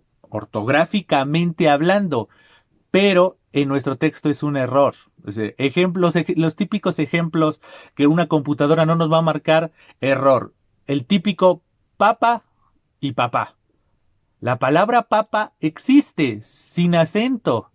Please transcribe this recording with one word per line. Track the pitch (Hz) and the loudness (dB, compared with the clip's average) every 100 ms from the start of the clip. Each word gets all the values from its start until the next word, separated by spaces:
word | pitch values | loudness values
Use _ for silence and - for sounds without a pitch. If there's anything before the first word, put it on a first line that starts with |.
| _ _ | _ _
ortográficamente | _ 107 107 110 107 143 165 208 - 147 135 160 175 165 160 | _ -10 -8 -6 0 0 0 -2 -2 -2 0 -2 -2 0 2
hablando, | 143 165 202 196 135 104 _ _ _ _ _ _ | 2 2 0 0 -4 -6 _ _ _ _ _ _
pero | 185 202 185 180 - _ | 2 2 4 2 -2 _
en | 143 139 | -2 0
nuestro | 139 135 131 | -2 -4 -2
texto | 156 - 156 | -4 -2 -4
es | 143 | -2
un | 147 143 | -4 -4
error. | 127 131 139 - _ _ - | -2 2 0 -2 _ _ -12
O | |
sea, | 101 104 - | -8 -8 -4
ejemplos, | 135 147 180 180 175 170 | -4 0 -2 0 0 0
ej-, | 165 175 | -2 0
los | 160 - | -2 -2
típicos | 196 208 190 170 | -4 -4 -4 -4
ejemplos | 151 170 170 160 156 151 - - - - | -4 -2 -2 0 0 -2 -12 -20 -14 0
que | 143 | 2
una | 165 165 | 2 0
computadora | 156 139 147 143 160 160 | -2 -2 -2 0 2 2
no | 165 | 0
nos | 165 | 0
va | 160 | 0
a | |
marcar | 165 151 - 160 160 _ _ - | 0 -2 0 0 0 _ _ -6
error. | 127 131 135 127 104 _ _ _ - | -2 0 2 2 0 _ _ _ -8
El | 143 123 | -6 -2
típico | 202 208 180 185 170 _ _ _ - | -2 -2 2 2 2 _ _ _ -2
papa | 202 233 233 233 _ _ _ _ _ _ | 0 2 0 -2 _ _ _ _ _ _
y | 139 | -8
papá. | 123 120 123 107 _ _ _ _ _ _ _ _ - | -4 -2 -2 -6 _ _ _ _ _ _ _ _ -10
La | 113 123 | -6 -2
palabra | 131 156 208 240 | 0 0 2 0
papa | - 214 - 214 214 _ | 0 -2 -2 -4 -6 _
existe | 160 - - 269 - - 143 104 | -8 -6 2 4 2 -2 -4 -4
sin | - - - - 175 170 | -12 -20 -12 -2 0 2
acento | 160 208 240 262 - 127 - | 0 0 -2 -2 -2 -4 -4